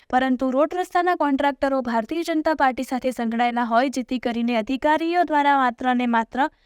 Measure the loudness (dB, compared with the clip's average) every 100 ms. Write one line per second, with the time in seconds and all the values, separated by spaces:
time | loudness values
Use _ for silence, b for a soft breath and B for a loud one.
0 | b 0 2 0 0 2 0 0 -2 0
1 | 0 0 0 2 0 0 0 0 0 -2
2 | -2 -6 -2 -2 0 2 0 0 -4 -4
3 | -4 -4 -4 0 0 0 2 2 2 -2
4 | -4 -4 -4 -2 -2 -2 -2 -2 0 0
5 | 0 0 2 2 2 2 2 0 -2 0
6 | 2 0 -2 -2 -2 -4